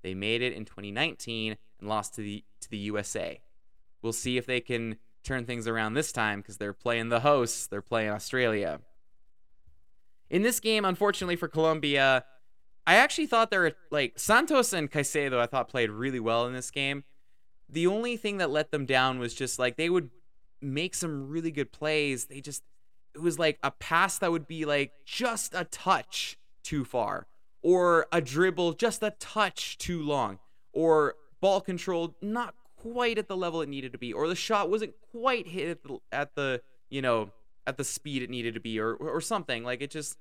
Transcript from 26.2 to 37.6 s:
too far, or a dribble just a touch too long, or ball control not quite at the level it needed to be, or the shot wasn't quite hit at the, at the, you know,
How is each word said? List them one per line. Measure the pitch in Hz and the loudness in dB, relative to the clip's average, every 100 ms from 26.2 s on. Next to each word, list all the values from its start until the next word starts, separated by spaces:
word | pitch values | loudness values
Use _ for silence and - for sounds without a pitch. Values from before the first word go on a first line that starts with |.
| - - - - | -6 -10 -20 -16
too | - 151 | -6 -4
far, | 123 127 104 95 - - - - | -2 -2 0 -4 -8 -20 -20 -2
or | - 180 180 165 - | 4 6 8 6 4
a | 170 | 0
dribble | 131 143 185 170 170 | 0 2 2 4 0
just | 156 233 - | 2 0 0
a | 214 208 | -4 -4
touch | - 214 196 - - - | -6 0 0 0 -10 -8
too | - 170 | -4 -4
long, | 147 143 110 95 - - - | 0 0 0 -4 -18 -20 -8
or | - 165 156 143 - - - | 2 6 6 4 -2 -18 0
ball | 190 196 | 4 4
control | 196 180 - 170 165 - | 0 -6 -2 -2 -2 -6
not | 202 226 226 - - - | -6 -4 -6 -10 -20 -16
quite | 233 240 240 220 | -8 0 0 0
at | - | -2
the | 185 | -2
level | 175 165 | -2 -2
it | 143 | -4
needed | 139 127 | -6 -10
to | 120 | -8
be, | 120 | -6
or | 82 156 | -2 0
the | |
shot | 180 - 208 180 | -2 0 2 2
wasn't | 214 208 - - | 0 -2 -10 -16
quite | 233 254 247 175 | -4 -2 -2 -4
hit | 175 156 | -6 -4
at | 165 | -6
the, | 135 131 - | -10 -12 -6
at | 127 143 | -4 -4
the, | - 139 127 - - - | -2 -2 -2 -6 -20 -10
you | 135 | -2
know, | 131 113 101 - - - | 2 2 0 -10 -20 -10